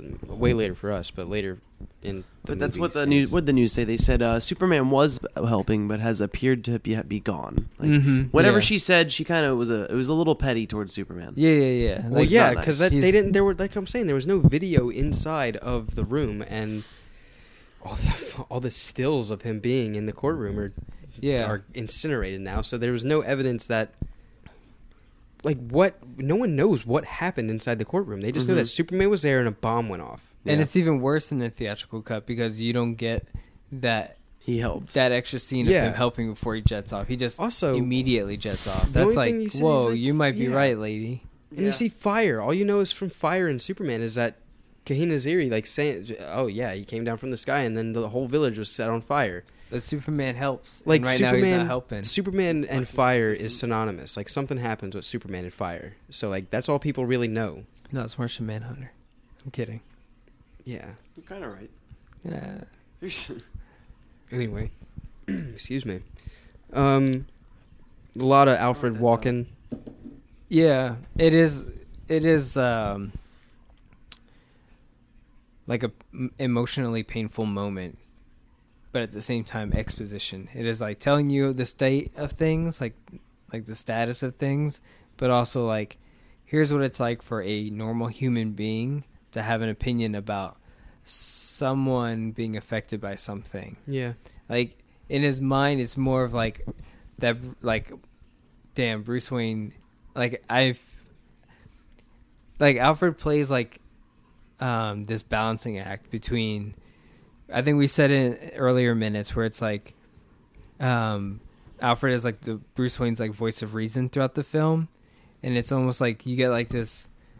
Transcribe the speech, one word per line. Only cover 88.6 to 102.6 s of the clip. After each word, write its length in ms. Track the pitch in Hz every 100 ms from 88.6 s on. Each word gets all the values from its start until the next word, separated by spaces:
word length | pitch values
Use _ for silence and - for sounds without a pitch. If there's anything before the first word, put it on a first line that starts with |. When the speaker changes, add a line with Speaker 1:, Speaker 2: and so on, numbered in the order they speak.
| 107 110 123 143 - - _
Speaker 3:
to 100 | 113
have 200 | 107 113
an 80 | 110
opinion 460 | 104 131 120 113 104
about 420 | 107 101 95 - - - - -
someone 1300 | - - - - - - 135 135 131 127 117 113 113
being 240 | 110 113 107
affected 420 | - 110 - 107
by 140 | 98 98
something. 640 | - 101 - 98 - - -
Speaker 1:
Yeah. 260 | 135 120 117 - - -
Speaker 3:
Like, 280 | 120 120 - _ _ -
in 140 | 139
his 160 | 143 131
mind, 380 | 135 135 143 139
it's 160 | 120 135
more 260 | 131 131
of, 100 | 123
like, 320 | 117 113 - - - - - - -
that, 180 | 120 117 127 -
like, 300 | 120 110 - - - - - _ _ _ _ -
damn, 280 | 120 107
Bruce 260 | 110 123 -
Wayne, 420 | 123 113 110 107 - _ _ - 127
like, 280 | 120 120 -
I've, 300 | 123 131 123 - - - - _ _ _ _ - - - - - - _ _ -
like, 180 | -